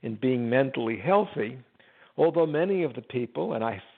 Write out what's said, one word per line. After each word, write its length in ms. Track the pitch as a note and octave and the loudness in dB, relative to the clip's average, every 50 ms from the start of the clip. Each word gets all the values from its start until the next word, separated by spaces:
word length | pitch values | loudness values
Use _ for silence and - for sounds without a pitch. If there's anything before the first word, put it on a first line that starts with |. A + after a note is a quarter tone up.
in 140 | - A#2+ A2 | -6 -8 -6
being 340 | G#2 - C3 B2+ B2 A#2+ A#2 | -2 0 2 2 2 0 2
mentally 480 | A#2+ C3 C#3 C3+ C3 C3 A#2+ A2+ A2+ | 4 2 2 2 0 -2 -2 -2 -2
healthy, 600 | G2 G2 D3 F#3+ G3+ G#3+ - - - G#2+ A2 B2+ C3 B2 _ _ _ _ _ _ _ - _ _ | -2 0 2 4 4 2 2 -2 -4 -4 -4 -6 -12 -18 _ _ _ _ _ _ _ -20 _ _
although 280 | - D3 E3+ D3+ E3+ E3 | 2 2 4 4 2 2
many 380 | D#3+ D3 D3+ F3 F#3+ G3+ F#3 E3+ | 2 2 0 0 0 0 0 0
of 120 | C#3+ A#2 | -2 -4
the 60 | B2 | -8
people, 520 | A2+ _ - B2+ A#2+ A2+ - D3 E3 A3 - | -12 _ -4 -4 -4 -4 -4 -4 -4 -2 -2
and 100 | A2+ A2 | -2 -2
I 180 | A2+ G#2+ F#2+ - - _ | -4 -4 -6 -12 -18 _